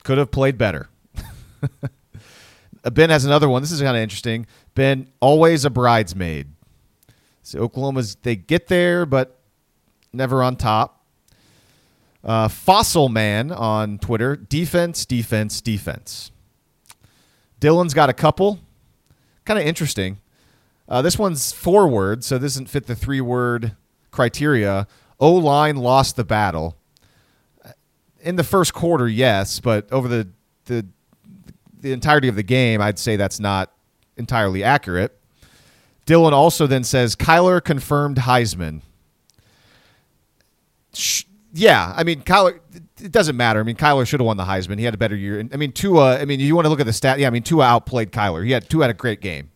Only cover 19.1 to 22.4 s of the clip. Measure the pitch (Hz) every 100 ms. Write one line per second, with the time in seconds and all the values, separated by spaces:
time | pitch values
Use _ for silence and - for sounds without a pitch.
19.1 | _ _ _ - 214 151 170 151 - 92
20.1 | 101 _ _ _ _ _ _ - 123 156
21.1 | 175 202 151 - - 175 196 180 113 95
22.1 | 113 - 131